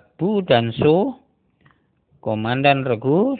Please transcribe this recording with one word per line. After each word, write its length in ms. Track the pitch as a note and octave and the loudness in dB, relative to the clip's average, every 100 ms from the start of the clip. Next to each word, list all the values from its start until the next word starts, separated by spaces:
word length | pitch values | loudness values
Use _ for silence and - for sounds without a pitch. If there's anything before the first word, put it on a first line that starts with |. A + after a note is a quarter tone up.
| _ - | _ -6
Bu 240 | E3+ G#3 | -4 -2
dan 320 | F3+ A#2 A#2 | 2 2 0
So, 480 | A2+ D3+ E3 B3+ - _ _ _ _ _ _ _ _ _ _ | 0 2 2 0 -6 _ _ _ _ _ _ _ _ _ _
komandan 640 | - G#2+ A2 B2+ C#3+ C#3 | -6 -4 -2 2 2 2
regu, 560 | C3 A2 B2+ D#3+ B3+ | 0 -2 0 0 0